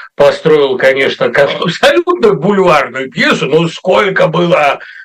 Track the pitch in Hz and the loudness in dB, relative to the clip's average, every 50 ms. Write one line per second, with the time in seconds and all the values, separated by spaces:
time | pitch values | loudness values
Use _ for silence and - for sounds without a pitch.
0 | - - _ - 143 143 131 - - 160 151 151 143 135 131 127 135 135 131 135 | -18 -8 _ 0 2 2 2 2 0 2 2 2 2 0 0 0 0 0 2 2
1 | 135 123 117 - 139 120 117 147 147 135 - - - 175 165 - - 277 339 349 | 0 -2 -2 -2 -4 -2 0 0 0 0 0 -4 -4 -6 -4 0 0 2 2 2
2 | 349 359 359 349 - 214 185 147 147 196 208 190 185 175 156 147 131 123 120 131 | 0 0 0 0 2 0 0 0 0 0 0 2 2 2 2 2 0 -2 -6 -8
3 | 131 131 117 170 254 294 - - - 131 135 160 170 165 - - - 185 180 - | -10 -8 -6 -4 -2 -2 -2 -2 -2 0 0 0 0 -2 -6 -6 -4 -2 0 0
4 | - 196 185 - - 170 156 175 175 175 160 151 151 139 131 - - - - - | 0 0 0 0 0 0 0 0 -2 0 0 0 0 0 -2 -4 -8 -16 -20 -20
5 | - | -20